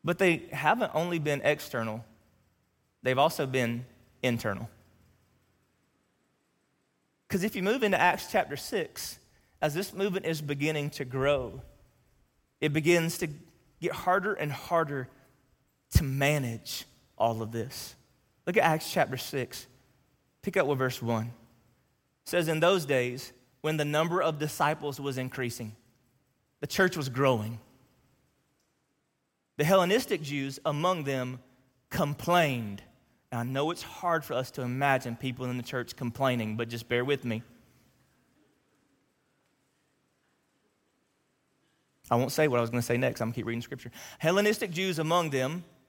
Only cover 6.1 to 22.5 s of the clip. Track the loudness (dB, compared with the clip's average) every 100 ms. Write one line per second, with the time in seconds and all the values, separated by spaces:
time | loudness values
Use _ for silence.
6.1 | _ _ _ _ _ _ _ _ _ _
7.1 | _ _ -2 -2 0 0 2 2 6 4
8.1 | 4 0 0 0 -6 -4 -4 -4 -8 -12
9.1 | -14 _ _ _ _ -2 0 -4 -2 -2
10.1 | 0 -2 -4 -4 -2 0 0 -4 -6 -6
11.1 | 0 2 2 -2 -10 -18 -20 _ _ _
12.1 | _ _ _ _ _ 0 2 4 4 4
13.1 | -2 -6 -8 -18 _ _ _ -6 -2 2
14.1 | 2 2 -2 -4 -6 0 0 0 -4 -8
15.1 | -14 _ _ _ _ _ _ _ 2 4
16.1 | 2 2 2 -2 -6 -8 -10 -12 _ _
17.1 | 0 0 2 -4 -4 -6 -10 -14 -18 _
18.1 | _ _ _ 0 4 4 2 0 0 0
19.1 | 0 -6 -4 -6 -8 -16 _ _ _ _
20.1 | _ _ _ -2 2 2 2 0 0 -2
21.1 | -2 -2 -10 -20 _ _ _ _ _ _
22.1 | _ -2 0 2